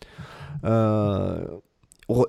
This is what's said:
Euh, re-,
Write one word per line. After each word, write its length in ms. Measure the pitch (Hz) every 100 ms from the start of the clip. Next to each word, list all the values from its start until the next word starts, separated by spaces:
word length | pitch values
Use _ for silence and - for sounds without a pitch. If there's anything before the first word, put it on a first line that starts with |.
| - - - - - 147
Euh, 800 | - 113 110 107 104 98 95 85 90 90 - _ _ _ -
re-, 160 | 120